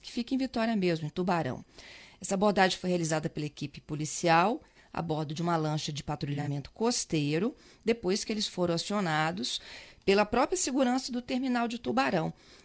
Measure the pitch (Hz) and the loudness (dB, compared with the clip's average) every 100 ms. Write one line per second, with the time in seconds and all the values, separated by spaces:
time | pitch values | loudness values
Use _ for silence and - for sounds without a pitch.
0 | - - 233 262 262 240 226 220 180 160 | -10 -6 -2 -2 -2 0 0 2 2 2
1 | 151 180 180 175 143 - - - - - | -2 -2 0 0 0 -4 -10 -20 -20 -20
2 | - - - 196 208 196 190 - 185 180 | -20 -10 -4 2 4 6 4 4 0 0
3 | 165 156 156 - 147 - 147 - - 151 | 2 0 -2 -4 -6 -6 -10 -10 -8 -6
4 | 151 - 175 165 190 277 - _ - - | -4 0 4 6 6 2 -6 _ -12 -6
5 | 165 156 151 156 170 165 156 151 - 143 | -4 -2 -4 -2 0 0 0 -2 -2 -6
6 | - 147 143 143 143 143 135 - 226 - | -6 -6 -4 -4 -4 -4 -8 -4 0 0
7 | - 160 143 151 214 - - - - 226 | 0 0 0 0 -2 -4 -14 -6 -2 0
8 | 180 214 - 214 202 - 175 170 - 208 | 0 0 -2 -4 -4 -2 0 0 -2 -2
9 | 180 156 156 180 247 - - - - - | 0 0 0 -2 -4 -6 -8 -18 -20 -4
10 | - 196 208 233 294 359 - 262 254 254 | 4 4 4 2 2 0 0 2 2 2
11 | 262 247 240 262 269 247 240 233 247 233 | -2 -6 -4 -2 0 0 -2 -4 -2 0
12 | 269 190 165 - - - | 2 2 0 -6 -16 -20